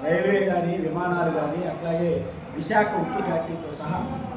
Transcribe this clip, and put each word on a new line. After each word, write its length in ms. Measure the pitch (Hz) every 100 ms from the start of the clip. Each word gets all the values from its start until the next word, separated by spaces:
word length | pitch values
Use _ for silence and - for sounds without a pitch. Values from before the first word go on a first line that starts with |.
రైల్వే 420 | 147 180 190 196 190
కానీ, 300 | 180 170 170
విమానాలు 540 | 160 175 180 175 170
కానీ, 340 | 156 147 160
అట్లాగే 680 | 165 147 165 165 175 - - - - -
విశాఖ 300 | 160 220 208 180
ఉక్కు 220 | 160 -
ఫ్యాక్టరీతో 500 | 180 165 165 165 151
సహా 480 | 147 156 - - - -